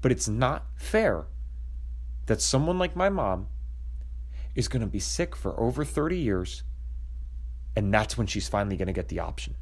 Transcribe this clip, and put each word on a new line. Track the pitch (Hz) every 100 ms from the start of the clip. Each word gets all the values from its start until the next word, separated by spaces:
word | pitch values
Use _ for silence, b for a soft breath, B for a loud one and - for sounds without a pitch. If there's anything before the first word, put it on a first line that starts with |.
But | 131
it's | 120 -
not | 107 127 151 - -
fair | - 214 220 90 73 - - - - - - - - - -
that | 110
someone | - 131 156 180
like | 180 175
my | 190
mom | 196 113 92 95 - - - - - - - - B B
is | - 120
gonna | 127 110
be | 104
sick | - - 175 -
for | 101 -
over | 113 127
thirty | 143 - 151 180
years, | 135 95 90 - - - - - - - - - - - - -
and | 101
that's | 107 107 -
when | 104
she's | 104 -
finally | 104 101 92
gonna | 92
get | 92 90
the | 87
option. | 85 - - -